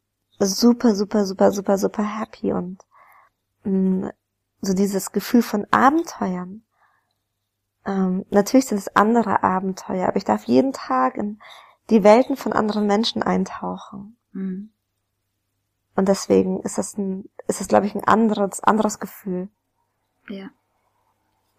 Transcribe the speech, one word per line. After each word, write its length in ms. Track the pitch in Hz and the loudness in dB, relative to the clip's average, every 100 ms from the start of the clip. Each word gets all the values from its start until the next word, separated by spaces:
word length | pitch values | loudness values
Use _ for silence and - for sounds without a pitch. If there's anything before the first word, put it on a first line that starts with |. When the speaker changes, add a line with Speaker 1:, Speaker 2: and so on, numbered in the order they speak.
| _ _ _ _ | _ _ _ _
Speaker 1:
super, 560 | 196 190 233 240 240 | -4 2 2 4 2
super, 300 | 196 202 220 196 | 0 0 0 -2
super, 240 | 190 202 | 2 2
super, 260 | 202 202 196 | 2 0 0
super 240 | 202 - 208 214 | 0 -4 -6 -6
happy 320 | 220 - 202 | -10 -8 -4
und, 300 | 185 180 185 _ _ _ _ _ _ _ _ | -4 -6 -12 _ _ _ _ _ _ _ _
mm, 440 | 208 190 190 190 196 - _ _ _ _ | -4 0 2 0 -4 -12 _ _ _ _
so 140 | 196 | -4
dieses 380 | 185 202 202 - | 0 0 -2 -4
Gefühl 300 | 202 - 240 | -6 2 2
von 240 | 226 214 202 | 2 -4 0
Abenteuern. 920 | 208 240 320 339 - 196 180 180 208 - _ _ _ _ _ _ _ _ _ _ _ - | 2 4 2 -2 -6 -4 -4 -8 -14 -20 _ _ _ _ _ _ _ _ _ _ _ -6
Ähm, 380 | 196 190 185 - | -2 0 -2 0
natürlich 360 | 202 208 262 - | 2 4 4 2
sind 120 | 208 | -2
es 160 | - - | 0 2
andere 460 | 208 233 220 202 | 4 2 2 0
Abenteuer, 680 | 196 185 190 190 - 190 185 | 2 0 -2 -6 -6 -2 -2
aber 80 | 196 | -2
ich 80 | |
darf 200 | - 214 | -2 -2
jeden 280 | - 247 269 | 2 2 2
Tag 440 | 269 - 262 254 - | -4 -4 -2 0 -2
in 240 | 208 214 - - - _ - | -6 -10 -18 -20 -20 _ 2
die 120 | 226 | 6
Welten 340 | 196 220 269 269 | 8 6 4 -2
von 160 | 226 | -2
anderen 340 | - 214 214 208 | -2 -2 0 2
Menschen 360 | 202 233 220 | 2 0 -2
eintauchen. 920 | - 185 190 - 180 180 - 196 202 233 _ | 0 0 -2 -6 -10 -10 -12 -18 -18 -20 _
Speaker 2:
Mhm. 380 | 196 190 185 214 _ _ _ _ _ _ _ _ _ _ _ _ - | -10 -8 -8 -12 _ _ _ _ _ _ _ _ _ _ _ _ -2
Speaker 1:
Und 120 | 196 | 0
deswegen 520 | 196 - 196 185 185 | 0 2 2 2 -2
ist 160 | - - | -6 -6
das 180 | 196 - | -6 -6
ein, 300 | 196 190 - - - | -6 -8 -12 -10 -8
ist 140 | 202 | -8
das, 80 | 190 | 0
glaub 160 | 214 | 0
ich, 100 | 202 | 2
ein 100 | 202 | -2
anderes, 560 | - 208 226 208 196 - | 2 4 4 2 -2 0
anderes 360 | - 208 214 - | 0 2 0 -4
Gefühl. 480 | 196 - 202 180 190 _ _ _ _ _ _ _ - | -12 -12 -8 -8 -8 _ _ _ _ _ _ _ -16
Speaker 2:
Ja. 220 | 196 196 - _ _ _ _ _ _ _ _ _ | -14 -14 -20 _ _ _ _ _ _ _ _ _